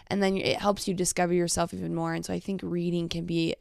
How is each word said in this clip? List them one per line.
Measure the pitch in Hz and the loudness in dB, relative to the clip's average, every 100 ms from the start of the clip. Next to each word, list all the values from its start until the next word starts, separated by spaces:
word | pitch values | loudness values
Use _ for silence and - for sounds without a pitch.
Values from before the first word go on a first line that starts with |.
| - | -4
And | 202 | 2
then | 196 196 | 2 2
it | - - | 2 2
helps | 202 202 - | 2 0 0
you | |
discover | 180 175 - 175 | 0 0 2 2
yourself | 175 170 - 170 | 4 2 0 -2
even | 185 170 170 | -2 -4 -2
more. | 165 | -2
And | 165 165 | -4 -4
so | |
I | 180 | -6
think | - 196 | -4 -4
reading | 175 175 175 175 170 | -2 -2 0 0 -2
can | 170 175 | -4 -2
be | 170 165 - | 0 0 -2